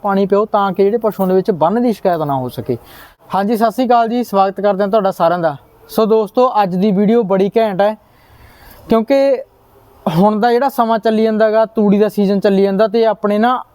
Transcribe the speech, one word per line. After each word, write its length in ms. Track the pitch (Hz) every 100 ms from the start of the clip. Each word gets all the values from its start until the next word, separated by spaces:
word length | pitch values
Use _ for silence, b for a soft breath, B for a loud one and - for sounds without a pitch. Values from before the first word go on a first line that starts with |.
ਪਾਣੀ 240 | 202 196 196
ਪਿਓ 200 | 202 214
ਤਾਂ 260 | 208 196
ਕਿ 120 | 185
ਜਿਹੜੇ 140 | 196 233
ਪਸ਼ੂਆਂ 300 | 220 185 185
ਦੇ 80 | 185
ਵਿੱਚ 160 | 185
ਬੰਨ 280 | 170 160 226
ਦੀ 100 | 247
ਸ਼ਿਕਾਇਤ 280 | 202 190 170
ਨਾ 140 | 151 135
ਹੋ 140 | 127
ਸਕੇ। 280 | 123 117 117 B B B B - 190
ਹਾਂਜੀ, 200 | 202 226
ਸਤਿ 140 | 226
ਸ਼੍ਰੀ 140 | 208 247
ਅਕਾਲ 220 | 240 226
ਜੀ, 160 | 247
ਸਵਾਗਤ 360 | 226 196 196 196
ਕਰਦੇ 220 | 202 190
ਹਾਂ 60 | 202
ਤੁਹਾਡਾ 220 | 220 196
ਸਾਰਿਆਂ 280 | 185 165 180
ਦਾ। 160 | 165 143 - _ -
ਸੋ 160 | - 214
ਦੋਸਤੋ, 460 | 220 202 - 247 220
ਅੱਜ 120 | 202 180
ਦੀ 160 | 214
ਵੀਡੀਓ 300 | 190 208 233
ਬੜੀ 260 | 196 196 202 226
ਘੈਂਟ 240 | 220 190
ਹੈ 140 | 208 214 _ b b b b b b b -
ਕਿਉਂਕਿ 540 | 226 220 277 277 254 - _ _ _ _ _ -
ਹੁਣ 340 | 160 208 214
ਦਾ 120 | 226
ਜਿਹੜਾ 180 | 240 277
ਸਮਾਂ 300 | - 226 226
ਚੱਲੀ 240 | 226 220
ਜਾਂਦਾ 260 | 220 214 220
ਗਾ, 140 | 220 220
ਤੂੜੀ 340 | - 208 202
ਦਾ 100 | 214
ਸੀਜ਼ਨ 300 | 202 196 202
ਚੱਲੀ 240 | 208 196
ਜਾਂਦਾ 240 | 196 196 220
ਤੇ 180 | 226 226
ਆਪਣੇ 320 | 208 208 208
ਨਾ 220 | 233 254 -